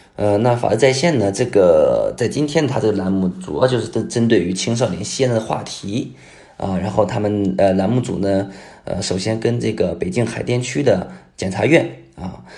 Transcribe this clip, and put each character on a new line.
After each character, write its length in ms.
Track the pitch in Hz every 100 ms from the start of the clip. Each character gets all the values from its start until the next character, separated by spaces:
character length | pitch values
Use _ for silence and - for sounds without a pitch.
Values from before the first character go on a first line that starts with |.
| - -
呃， 220 | 104 104
那 180 | 123 120
《法 140 | -
治 80 | 113
在 120 | 135
线》 240 | 127 175 139
呢， 120 | 98
这 140 | 98
个， 680 | 123 101 90 80 69 60 52 -
在 100 | 113
今 200 | - 147
天 200 | 160 143
它 140 | 117
这 60 | 110
个 60 |
栏 180 | 95 92
目 160 | 95 92
主 320 | - - 73
要 80 | 127
就 100 | 127
是 80 | 120
针-， 200 | 117 98
针 180 | 120 113
对 140 | 107
于 100 | 85
青 240 | 95 -
少 140 | 117 117
年 160 | 85
吸 180 | 90 -
烟 80 | 127
的 80 | 113
话 240 | - 143
题。 520 | 104 - 98 113 131 - - - - -
啊， 220 | 98 92
然 120 | 95
后 140 | 95
他 160 | 98 107
们， 340 | 104 104 98 92
呃， 160 | 98
栏 160 | 95 95
目 100 | 123
组 180 | 120 87
呢， 320 | 98 98 98 - - -
呃， 180 | - 92
首 160 | - 92
先 200 | 110 110
跟 220 | 117 120
这 140 | 113
个 200 | 104 90
北 140 | 85 90
京 160 | 120
海 180 | 113 -
淀 200 | - 123
区 200 | 127 143
的 240 | 135 92 - - - -
检 140 | 95
察 160 | 98 113
院， 200 | 160 - - -
啊， 280 | - 92 - -